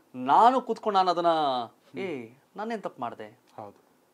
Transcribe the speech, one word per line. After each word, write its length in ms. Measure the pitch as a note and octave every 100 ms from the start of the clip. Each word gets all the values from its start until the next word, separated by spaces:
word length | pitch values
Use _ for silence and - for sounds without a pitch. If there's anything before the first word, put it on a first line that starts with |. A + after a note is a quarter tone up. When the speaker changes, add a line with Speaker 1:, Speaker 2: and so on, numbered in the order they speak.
| _
Speaker 1:
ನಾನು 460 | B2+ B2+ E3 A#3 C4
ಕೂತ್ಕೊಂಡು 380 | A#3+ A3 A3 G3
ನಾನು 120 | F#3
ಅದನ್ನ, 180 | E3+ E3+
Speaker 2:
ಹ್ಮ್. 720 | D#3+ C#3+ B2 A2+ _ _ D#3
Speaker 1:
"ಏ, 300 | F#3+ C3+ A2+ C3 _ F#3+
ನಾನೇನ್ 260 | A3 G#3+
ತಪ್ಪು 180 | E3+ C3+
ಮಾಡ್ದೆ? 400 | A#2 A2+ G#2+ A#2+ _ -
Speaker 2:
ಹೌದು. 260 | G#2 - _ _ _